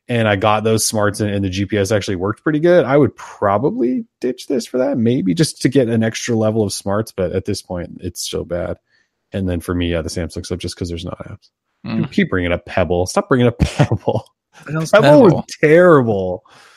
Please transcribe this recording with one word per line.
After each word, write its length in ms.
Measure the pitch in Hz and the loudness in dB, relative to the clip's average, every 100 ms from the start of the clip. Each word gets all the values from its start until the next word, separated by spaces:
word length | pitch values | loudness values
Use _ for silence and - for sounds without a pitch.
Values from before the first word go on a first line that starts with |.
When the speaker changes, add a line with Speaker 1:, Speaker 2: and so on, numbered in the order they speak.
| - | -4
Speaker 1:
and 200 | 120 110 | 0 2
I 80 | 101 | 2
got 260 | 107 107 | 2 2
those 220 | 110 110 - | 2 0 0
smarts 340 | 110 104 101 | 0 0 0
and, 100 | 104 | -2
and 140 | 101 98 | -2 -2
the 40 | |
G 160 | 92 98 | -2 -2
P 120 | 104 | -2
S 140 | 95 | 0
actually 240 | 107 101 92 | 0 -2 -4
worked 260 | 95 - | -4 -4
pretty 160 | - 151 | -2 0
good, 240 | 170 175 120 | 4 4 4
I 100 | 143 | 4
would 180 | 131 - | 2 0
probably 880 | - - 101 104 139 233 247 254 226 _ | -16 -4 0 2 0 -2 -2 -2 -6 _
ditch 280 | 254 254 - | -6 -6 -6
this 180 | 285 - | -6 -4
for 120 | - | -4
that, 180 | 185 - | -2 0
maybe 360 | 113 131 190 | 0 0 0
just 280 | 170 156 - | 0 -2 -2
to 80 | 139 | 0
get 200 | 135 117 | 2 2
an 140 | 117 | 0
extra 320 | 113 - - 113 | 0 -2 -4 0
level 280 | 110 110 | 0 0
of 80 | 101 | -2
smarts. 380 | - 101 101 107 | -4 -4 -4 -4
But 200 | - 90 | -4 -4
at 120 | 92 95 | -4 -4
this 160 | 98 | -6
point, 360 | - 90 85 - | -8 -10 -10 -12
it's 260 | 87 - - | -12 -10 -8
so 140 | 85 85 | -8 -6
bad. 320 | 87 87 90 _ _ _ _ _ | -6 -6 -10 _ _ _ _ _
And 160 | 98 92 | -6 -4
then 140 | 87 | -4
for 120 | 87 | -4
me, 180 | 87 85 | -2 -2
yeah, 100 | 85 | -2
the 80 | 80 | -4
Samsung 360 | 92 80 - 90 | -6 -8 -8 -10
stuff, 140 | 90 | -8
just 160 | 90 - | -8 -10
'cause 140 | 87 | -10
there's 160 | 85 87 | -10 -10
not 120 | - | -14
apps. 300 | - 113 _ _ _ _ - | -16 -20 _ _ _ _ -8
Speaker 2:
Mm. 160 | 113 | -6
Speaker 1:
You 60 | 131 | -4
keep 220 | - 190 | -2 -2
bringing 220 | 92 87 | -2 -2
up 140 | 87 - | -4 -4
Pebble. 400 | - 82 87 92 | -4 -2 -2 -2
Stop 240 | - - | -4 0
bringing 180 | 131 120 | 2 2
up 100 | - | 2
<laughs> 0 | |
Pebble. 680 | - - 120 110 - 113 - _ _ _ - | 0 0 0 0 -2 -4 -6 _ _ _ -8
Speaker 2:
What 100 | 156 | -6
else 160 | 160 | 2
Speaker 1:
Pebble 300 | 208 - 294 | 4 6 8
was 100 | 214 | 8
Speaker 2:
Pebble? 120 | 98 - - | 4 -2 0
Speaker 1:
terrible. 840 | 151 165 180 147 117 98 92 90 _ - - | 4 6 8 6 4 0 -2 -6 _ -20 -20